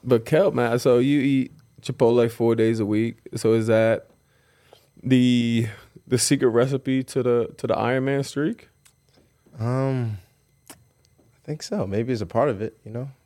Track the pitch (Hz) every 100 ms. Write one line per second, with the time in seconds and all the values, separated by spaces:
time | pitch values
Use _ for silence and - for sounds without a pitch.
0 | 123 120 113 156 190 127 120 120 135 123
1 | 131 147 135 135 - - _ - - 123
2 | 117 120 117 - 117 113 113 113 104 107
3 | 117 - - 120 113 113 110 110 113 113
4 | - _ _ _ _ _ _ _ _ -
5 | 131 127 123 123 117 117 110 104 - -
6 | - 123 - 139 131 113 127 135 - 131
7 | 127 135 123 120 - - 117 - 110 131
8 | 135 139 139 - 156 233 - _ _ _
9 | _ _ _ _ _ - 110 131 135 131
10 | 117 101 _ _ _ _ _ - _ _
11 | _ _ _ _ - 151 - 202 101 101
12 | 117 123 92 113 143 101 113 _ 110 113
13 | 139 135